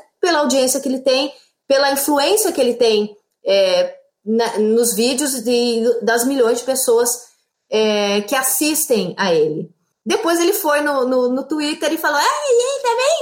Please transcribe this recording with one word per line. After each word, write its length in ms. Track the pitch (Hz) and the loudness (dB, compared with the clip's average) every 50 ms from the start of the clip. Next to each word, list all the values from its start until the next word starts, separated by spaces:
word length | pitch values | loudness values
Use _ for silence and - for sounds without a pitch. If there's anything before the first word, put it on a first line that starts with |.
| - _ _ _ | -12 _ _ _
pela 200 | - 359 330 302 | 0 0 2 2
audiência 400 | 294 254 247 269 254 254 - 269 | 2 2 2 2 2 2 0 -2
que 100 | - - | -2 -4
ele 100 | 262 262 | -4 -2
tem, 320 | 262 277 254 262 285 294 - - _ _ _ _ _ | 0 0 0 2 0 -4 -8 -14 _ _ _ _ _
pela 240 | _ 277 269 285 277 | _ 2 2 2 2
influência 600 | 277 277 - - 294 277 277 330 403 440 - 370 | 0 -2 0 0 0 2 2 2 2 2 0 0
que 80 | - 285 | 0 0
ele 140 | 254 240 233 | 0 0 2
tem, 420 | 233 247 226 214 208 208 208 - _ _ _ _ _ _ | 2 2 2 2 2 0 -2 -8 _ _ _ _ _ _
é, 500 | 185 196 196 190 185 180 180 180 180 - - _ _ _ _ _ | 0 2 2 4 2 2 0 0 -2 -4 -14 _ _ _ _ _
na, 320 | 202 220 226 233 226 - | -2 0 0 0 0 0
nos 360 | 196 214 214 220 233 240 220 196 | 0 0 2 2 2 2 0 0
vídeos 480 | 196 233 247 277 247 294 269 262 254 | 0 0 0 0 -2 -2 -4 -4 -4
de, 420 | - 240 247 240 240 240 233 226 226 247 226 233 | -2 -2 0 0 0 0 0 0 0 0 0 0
das 220 | 208 214 226 240 240 | 0 0 0 2 0
milhões 340 | 269 277 269 233 226 247 247 | 0 0 2 2 2 0 -2
de 40 | - | -2
pessoas, 460 | 262 262 254 - - 226 233 240 240 - - - - _ _ _ _ _ _ _ _ | -4 -4 -2 0 2 2 2 2 0 -4 -6 -10 -20 _ _ _ _ _ _ _ _
é, 520 | 190 214 220 214 214 208 208 202 202 208 | -2 0 0 2 0 0 0 0 -2 -2
que 120 | 208 202 277 | -2 -2 -4
assistem 760 | 262 269 - - - 302 302 311 285 - - 254 208 190 170 156 | -2 -2 -2 -2 -2 -2 -2 -2 -2 -2 0 0 0 0 -4 -4
a 160 | - 196 190 170 | -4 -2 0 2
ele. 360 | 160 151 156 156 160 165 - _ _ _ _ _ _ _ | 2 2 0 -2 -6 -10 -12 _ _ _ _ _ _ _
Depois 340 | 214 359 415 - 330 339 339 | -4 -4 -2 0 0 0 2
ele 140 | 339 349 403 | 2 0 0
foi 260 | - - 302 294 294 | 0 -2 0 0 0
no, 240 | 294 294 285 269 247 | 0 0 0 0 0
no, 240 | 254 262 254 247 240 | 0 0 0 0 0
no 140 | 254 262 269 | -2 -4 -4
Twitter 480 | - 311 302 302 294 311 320 330 285 | -4 -4 -4 -2 -4 -4 -4 -4 -4
e 60 | 320 | -4
falou, 220 | 320 339 311 294 285 | -2 -2 -2 0 0
"Ei, 60 | 320 | 0
ei, 560 | 453 587 587 587 554 480 466 494 523 554 523 | 0 0 -2 0 2 2 2 2 0 -4 -2
tá 80 | - 494 466 480 508 571 659 605 | -2 -2 0 0 0 0 0 0